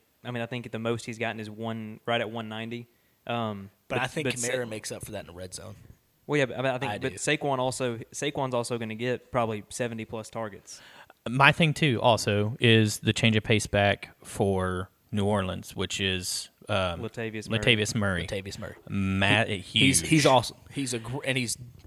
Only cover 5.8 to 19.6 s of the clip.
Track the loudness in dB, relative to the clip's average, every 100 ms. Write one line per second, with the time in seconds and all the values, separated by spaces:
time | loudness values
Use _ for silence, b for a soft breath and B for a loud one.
5.8 | -20 -20 _ _ -2 0 0 -2 -4 -2
6.8 | -4 -4 -4 -4 -2 0 0 0 0 -2
7.8 | -4 -4 -10 -6 -4 -2 -2 -2 -2 -4
8.8 | -4 -4 -4 -4 -2 0 0 -2 -6 -6
9.8 | -4 -6 -8 -10 -8 -8 -8 -10 -16 -20
10.8 | B B B _ -2 6 6 6 4 4
11.8 | 2 4 4 4 4 2 2 4 6 8
12.8 | 6 2 0 4 4 4 4 2 2 2
13.8 | 4 2 -6 -18 -8 0 2 2 0 -2
14.8 | -6 _ _ -2 2 0 -2 -6 -8 -6
15.8 | -4 -2 0 0 -4 -6 -8 _ -4 -2
16.8 | 0 -4 -8 -6 -8 -8 -4 0 4 4
17.8 | 2 0 0 -2 -4 -8 -8 -10 -12 -12
18.8 | -6 -2 0 2 4 4 2 -2